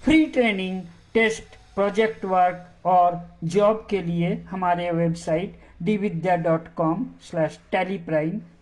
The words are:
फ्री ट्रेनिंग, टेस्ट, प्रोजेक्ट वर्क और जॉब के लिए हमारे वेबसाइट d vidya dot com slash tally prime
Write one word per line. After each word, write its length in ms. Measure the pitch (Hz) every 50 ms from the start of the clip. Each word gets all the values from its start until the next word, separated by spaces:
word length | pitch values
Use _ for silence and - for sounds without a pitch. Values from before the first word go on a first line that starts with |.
| -
फ्री 220 | - 302 320 311
ट्रेनिंग, 560 | 285 269 262 240 226 202 190 190 185 185 190 175 - - - - _ _
टेस्ट, 600 | 226 226 214 220 - - - - - - - -
प्रोजेक्ट 500 | - 196 202 190 202 220 214 220 - -
वर्क 640 | 190 190 185 180 180 175 170 - - - - _
और 500 | 175 185 180 175 175 175 170 - - - - -
जॉब 420 | 165 170 202 208 202 220 220 - -
के 120 | 208 190 175
लिए 320 | 170 170 170 170 175 208
हमारे 560 | 175 175 - 190 185 185 180 175 170 175 175
वेबसाइट 720 | 170 165 170 165 165 170 - - 160 165 185 202 - - - - - - 170
d 40 |
vidya 520 | 175 214 202 190 208 170 165 151 185 180 170
dot 240 | 165 170 160 165 165 - - -
com 160 | 170 160 165 - 254 - - - - -
slash 220 | - 165 156 147 - - _ _ -
tally 240 | 190 185 185 196 190 170 165
prime 300 | 160 156 156 165 185 220 - - - _